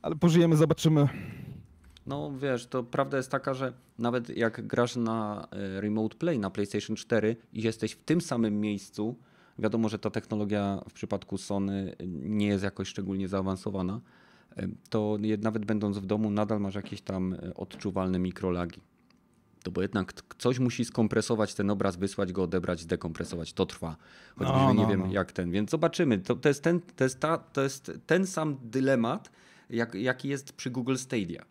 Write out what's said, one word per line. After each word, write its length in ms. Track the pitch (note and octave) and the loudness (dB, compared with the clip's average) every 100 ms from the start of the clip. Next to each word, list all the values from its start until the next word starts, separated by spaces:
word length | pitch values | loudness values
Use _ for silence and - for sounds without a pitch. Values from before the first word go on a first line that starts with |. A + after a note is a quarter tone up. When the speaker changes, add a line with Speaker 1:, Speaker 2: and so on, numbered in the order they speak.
Speaker 1:
Ale 140 | D#3 D#3+ | -4 2
pożyjemy, 400 | F3 E3 E3+ D#3 | 6 8 8 6
zobaczymy. 500 | D#3 D3+ D#3+ D3+ C#3+ - - - - - - - - - - | 6 4 4 6 6 2 -10 -12 -14 -14 -18 -20 -20 -18 -8
Speaker 2:
No 260 | C#3+ D3+ C3+ | -6 -6 -4
wiesz, 300 | C#3 B2 - | -2 -2 -2
to 160 | C3 | -6
prawda 340 | A#2 - C3+ C#3 | -2 -2 0 -2
jest 140 | B2+ | -2
taka, 220 | C3+ C#3 | -4 -2
że 200 | C3 C3+ B2 _ - | -2 -4 -6 _ -4
nawet 380 | A#2+ B2 A#2 - | 0 0 -2 0
jak 300 | A2+ A2 G#2+ | 0 0 -2
grasz 280 | - A#2+ B2 | 0 2 0
na, 520 | A2+ A2+ G#2+ G#2 - | -2 -2 -4 -6 -10
e, 300 | G2 G2 F#2+ | -8 -6 -4
Remote 360 | G#2 G#2+ A2 - | -2 0 0 -2
Play 220 | E3+ C#3 | -2 0
na 100 | G2 | -2
PlayStation 460 | F#2+ G2+ G#2+ - A2 | -2 -2 -2 -4 -8
cztery 400 | - A2 G#2+ A2+ _ | 0 2 2 -2 _
i 80 | - | -2
jesteś 300 | A2 A2 A2 | -2 0 -6
w 120 | - | -6
tym 180 | - D#3+ | 0 0
samym 400 | E3+ A#2+ A2+ G#2 | 2 0 2 2
miejscu, 540 | G#2+ G#2 - - G#2+ A#2+ - _ - - | 0 -2 -6 -4 -4 -6 -16 _ -18 -4
wiadomo, 300 | A2 A2+ A2 | 0 2 0
że 100 | G#2 | 0
ta 100 | G#2+ | -2
technologia 720 | - - G#2+ G#2 G#2 G2+ G2 - | -4 -4 -2 0 0 0 -2 -8
w 40 | |
przypadku 440 | - G#2+ G2 - G2+ | -12 -4 -4 -4 -8
Sony 580 | - G2+ G2 G2 F#2+ - F#2 | -4 -2 0 -2 -4 -8 -8
nie 400 | E2 C#2 G#2+ G#2 | -6 -2 0 2
jest 160 | G2+ | 2
jakoś 240 | G2 - F#2+ | 0 -4 -8
szczególnie 400 | - F#2+ F#2+ F#2+ | -6 -4 -4 -2
zaawansowana, 760 | G2 F#2+ F#2+ - G2 F#2 G#2+ - - - - _ - | -2 0 -2 -4 -2 -2 -4 -10 -20 -20 -20 _ -8
e, 100 | F#2+ - - | -8 -8 -4
to 280 | A2+ G#2+ G#2+ | -2 0 0
jed-, 220 | G#2+ G#2+ | 0 0
nawet 220 | A2 A2 G#2 | 0 -2 0
będąc 320 | G#2+ G#2 G2+ | 0 0 -2
w 80 | G2 | 0
domu 260 | G#2+ A2 | 0 2
nadal 280 | G#2 G#2+ A2 | 2 0 0
masz 140 | G2 G2 | -2 -4
jakieś 260 | - G2+ | -8 -12
tam, 320 | - F#2+ F#2 | -6 -2 -2
e, 200 | F2+ F2 | -2 -8
odczuwalne 680 | - - - G#2 F#2 F#2 F#2 | -8 -10 -6 -4 0 0 2
mikrolagi. 640 | F#2 F#2 F#2 F2 F2 - _ _ _ _ _ _ _ _ | 0 -2 -2 0 -4 -8 _ _ _ _ _ _ _ _
To 80 | - | -6
bo 100 | F#2 | -2
jednak 320 | G2 G#2 F2+ | -2 -2 -4
t-, 80 | - - - | -8 -20 -2
coś 220 | B2 B2 | 0 2
musi 260 | B2 A#2 A#2 | 0 0 -4
skompresować 680 | - G#2+ A2 - A2+ G#2+ - | 2 2 2 0 0 0 0
ten 140 | G2+ | 0
obraz, 260 | G2+ G2 F2+ | 2 0 0
wysłać 340 | G2 - F#2+ | -4 -2 -2
go, 100 | F#2 | 0
odebrać, 380 | F2+ F#2 F2 E2+ | 0 0 0 -4
zdekompresować. 720 | E2 F2 E2+ D#2+ E2 E2+ D#2+ | -2 -4 -4 -6 -6 -6 -8
To 120 | - F#2+ | -2 -2
trwa. 300 | - E2 D#2+ - - - - | -2 -10 -10 -16 -20 -20 -4
Choćbyśmy 260 | C3 C3 | 0 4
Speaker 1:
No, 120 | C3+ | 6
Speaker 2:
nie 80 | G#2+ | 6
Speaker 1:
no, 40 | A2 | 6
Speaker 2:
wiem 100 | F#2+ | 2
Speaker 1:
no. 120 | F#2 | 2
Speaker 2:
jak 200 | F#2+ F#2 | 0 -2
ten, 200 | - F2 | -2 0
więc 180 | F#2 G#2 | 0 2
zobaczymy. 460 | D#3 E3 - D#3+ G#2 | 2 2 4 4 4
To, 180 | F#2 A#2 | 2 2
to 140 | D3+ | 2
jest 140 | C#3+ | 4
ten, 160 | E3 F3 - - | 2 2 -2 0
to 80 | |
jest 160 | C3 C3 | 0 2
ta, 180 | D3+ C3 | -2 -2
to 240 | - - | -2 -2
jest 300 | C3+ - - E2 - | -2 -2 -10 -12 2
ten 220 | E3+ F#3+ | 4 4
sam 300 | F3+ D#3 C3+ | 0 -2 -4
dylemat, 680 | A#2 C3 C3 C3 A#2 F#3 - _ - - _ | -4 0 4 4 2 -2 -8 _ -20 -20 _
jak, 260 | A#2 A#2 F#2+ | -2 -2 -2
jaki 320 | B2 B2+ C#3 | -2 -2 -2
jest 240 | C#3 - | -6 -6
przy 160 | - C3+ | -8 -6
Google 240 | B2+ B2 C3 | -4 0 -2
Stadia 500 | - A#2+ F2+ E2+ - | 0 -2 -2 -6 -12